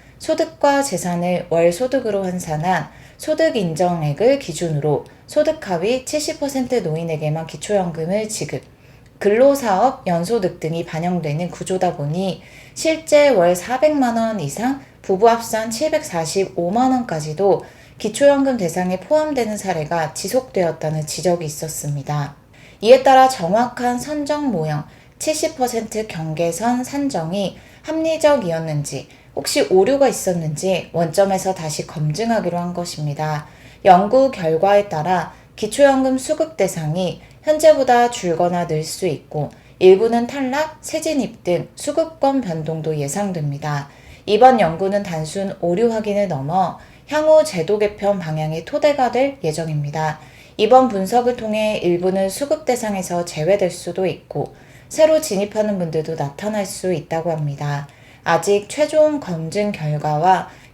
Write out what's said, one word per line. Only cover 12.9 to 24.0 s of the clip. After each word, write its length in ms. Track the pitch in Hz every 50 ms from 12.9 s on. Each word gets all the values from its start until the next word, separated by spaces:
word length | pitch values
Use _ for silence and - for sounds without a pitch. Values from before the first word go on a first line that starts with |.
| 320 311 320 - 302 294 294 285
월 260 | 247 190 170 175 180
사백만 600 | 180 - 233 247 262 302 302 302 277 254 233 226
원 220 | 226 226 226 220 196
이상, 420 | 147 139 - 196 226 262 277 269 - - - -
부부 260 | - - 190 185 226 226
합산 420 | 233 226 - - 226 220 220 233
칠백사십오만 1200 | 226 - 302 302 311 302 302 - 180 165 160 151 - 196 190 - - 175 170 175 202 240 262 262
원까지도 720 | 262 247 240 - 170 156 151 151 151 170 202 196 165 - - - - - - - - -
기초연금 600 | - 208 214 - 285 285 285 277 277 277 254 233
대상에 420 | 180 160 - 185 180 185 185 185
포함되는 560 | - - 302 311 311 302 285 254 226 214 214
사례가 580 | 202 190 190 175 160 151 147 170 165 156 151 -
지속되었다는 920 | - - 190 240 254 254 - - 190 175 165 160 - 160 156 156 156 151
지적이 400 | - - 165 151 180 175 175 165
있었습니다. 880 | 147 151 - 160 156 - - - 147 143 143 135 - 147 147 139 135 - - _ _ - - - - - -
이에 220 | 202 220 262 254
따라 260 | 262 269 269 262 262 262
정확한 680 | 262 - 175 165 196 226 254 - - - 247 247 247
선정 540 | 247